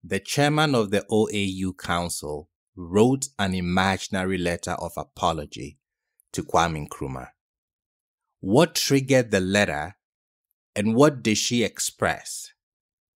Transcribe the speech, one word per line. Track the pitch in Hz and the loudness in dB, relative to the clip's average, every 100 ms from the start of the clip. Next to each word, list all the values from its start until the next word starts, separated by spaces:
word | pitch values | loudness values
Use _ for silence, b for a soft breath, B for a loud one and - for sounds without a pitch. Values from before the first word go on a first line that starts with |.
the | 85 98 | -8 -6
chairman | - - 147 151 156 127 | -4 0 2 2 2 2
of | 101 | 2
the | 98 - | -2 0
O | 107 107 | 0 2
A | 104 98 95 92 | 0 -4 -4 -6
U | |
Council | - - 87 87 - 73 73 78 _ _ 90 | -6 -4 -4 -4 -6 -8 -10 -12 _ _ -16
wrote | 85 98 123 135 - - | -2 4 4 4 -4 -4
an | 98 92 | -2 -2
imaginary | 90 92 95 92 - 95 92 92 | 0 2 2 0 -4 -4 -2 -2
letter | 87 85 - | -2 -2 -4
of | - 85 - | -8 -8 -10
apology | - - 87 82 76 - 69 - _ _ _ _ _ | -12 -2 -2 -2 -6 -12 -14 -16 _ _ _ _ _
to | - | -10
Kwame | - 85 85 78 76 | -2 2 2 -2 -8
Nkrumah. | - 71 65 64 _ _ _ _ _ _ _ _ _ _ _ | -10 -10 -10 -12 _ _ _ _ _ _ _ _ _ _ _
What | 95 123 170 - | 2 4 4 0
triggered | - 139 135 131 117 | 0 0 4 2 2
the | 101 | 0
letter, | 92 101 98 73 80 - _ _ _ _ _ _ _ 107 | 2 2 2 0 -6 -12 _ _ _ _ _ _ _ -2
and | 107 | 2
what | 113 151 131 | 6 6 4
did | 110 104 | 0 0
she | - 120 | 0 0
express? | 101 - - - 87 73 - - - _ _ _ _ _ _ | 0 -2 -8 -2 -2 -2 -6 -14 -14 _ _ _ _ _ _